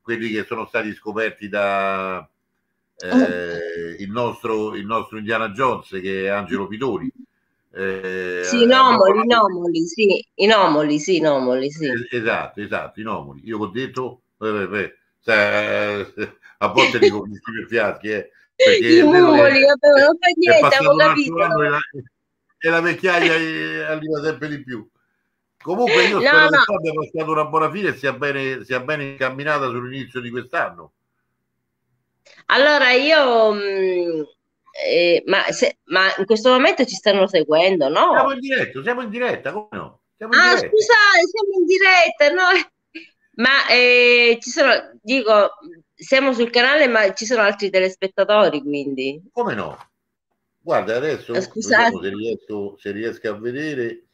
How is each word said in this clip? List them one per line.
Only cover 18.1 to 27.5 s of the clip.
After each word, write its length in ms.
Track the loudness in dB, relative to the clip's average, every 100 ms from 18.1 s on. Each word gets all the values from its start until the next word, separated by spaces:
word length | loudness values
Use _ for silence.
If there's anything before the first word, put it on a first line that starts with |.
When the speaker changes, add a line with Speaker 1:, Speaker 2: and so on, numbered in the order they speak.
Speaker 1:
eh, 200 | -8 -8 _ _
perché 320 | _ 4 4 6
Speaker 2:
I 120 | 8
Speaker 1:
è 80 | 8
vero 240 | 6 6
che 80 | 8
Speaker 2:
numoli, 180 | 6 6
vabbè, 360 | 4 6 6 6
non 160 | 6 4
fa 100 | 0
Speaker 1:
è 40 | 2
Speaker 2:
niente, 240 | 4 6
Speaker 1:
passato 160 | 6 4
Speaker 2:
avevo 180 | 4
Speaker 1:
un 60 | 4
altro 360 | 4 4 -2 -2
Speaker 2:
capito. 60 |
Speaker 1:
anno 200 | -2 0
e 60 | 0
la, 120 | -2 -6 -14 -18 _ _ _ _ _
e 100 | -2
la 100 | 0
vecchiaia, 540 | 0 -2 0 0 2
eh, 480 | 0 -2 -6 -8 -8
arriva 400 | -6 -6 -4 -4
sempre 260 | -4 -6 -8
di 140 | -10
più. 260 | -12 -14 -14 _ _ _ _ _ _ _
Comunque 420 | -8 -2 2 2
io 160 | 2 2
Speaker 2:
No, 60 | 4
Speaker 1:
spero 200 | 4 4
che 80 | 4
Speaker 2:
no. 60 |
Speaker 1:
tu 80 | 2
abbia 180 | 0 -4
passato 400 | -6 -8 -8 -4
una 120 | -2
buona 240 | -2